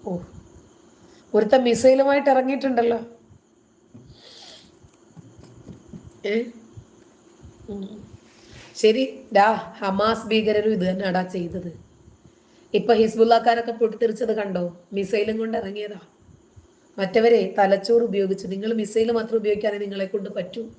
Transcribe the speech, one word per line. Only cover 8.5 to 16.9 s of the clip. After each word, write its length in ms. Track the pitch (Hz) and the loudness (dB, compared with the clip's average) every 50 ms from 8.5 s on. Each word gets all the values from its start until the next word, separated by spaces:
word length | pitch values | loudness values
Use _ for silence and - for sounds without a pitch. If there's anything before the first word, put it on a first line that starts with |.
| - - - - - - | -20 -20 -20 -18 -6 2
ശരി, 220 | - 214 220 262 262 262 - - - - 220 | 2 4 4 4 -2 -4 -6 -14 -16 0 4
ഡാ, 100 | 196 202 220 220 202 - - - - | 4 6 6 4 0 -6 -12 -12 -6
ഹമാസ് 460 | 208 196 190 196 208 220 226 220 - 208 | -6 -4 -2 0 0 0 0 -2 -2 0
ഭീകരരും 420 | 220 220 208 214 214 208 208 220 220 | 0 0 2 2 0 2 2 0 0
ഇത് 80 | 185 180 | 0 0
തന്നെയാടാ 340 | 185 185 190 196 190 175 185 180 180 - | -2 -2 -2 -4 -2 -2 -2 -2 -4 -6
ചെയ്തത്. 340 | 185 175 165 165 185 165 170 160 - - _ _ _ _ - - _ _ - _ _ _ _ _ _ _ _ - 208 | -8 -8 -6 -8 -10 -12 -12 -14 -16 -20 _ _ _ _ -20 -20 _ _ -20 _ _ _ _ _ _ _ _ -2 -2
ഇപ്പൊ 120 | - 240 233 208 | 2 4 4 4
ഹിസ്ബുള്ളക്കാരൊക്കെ 720 | 226 214 - 226 226 226 233 226 226 247 233 233 233 233 226 - | 4 2 4 2 4 6 6 4 4 2 2 2 -2 -6 -2 -2
പൊട്ടിത്തെറിച്ചത് 520 | 233 214 - - 233 226 214 - 254 220 214 220 | -2 -2 0 -2 -2 -2 -2 -2 -4 -4 -2 -4
കണ്ടോ? 240 | 208 196 185 180 175 175 170 - - _ 202 | -4 -4 -4 -4 -6 -6 -8 -14 -18 _ -6
മിസൈലും 380 | 196 196 185 240 208 208 220 220 220 | -6 -4 -2 -2 -2 -2 -2 -4 -4
കൊണ്ട് 140 | 226 226 220 226 | -4 -4 -4 -6
ഇറങ്ങിയതാ. 400 | 208 196 202 208 208 208 208 175 160 _ _ _ _ - - _ _ _ _ - _ _ _ _ _ _ | -6 -8 -10 -10 -10 -12 -12 -16 -18 _ _ _ _ -20 -20 _ _ _ _ -20 _ _ _ _ _ _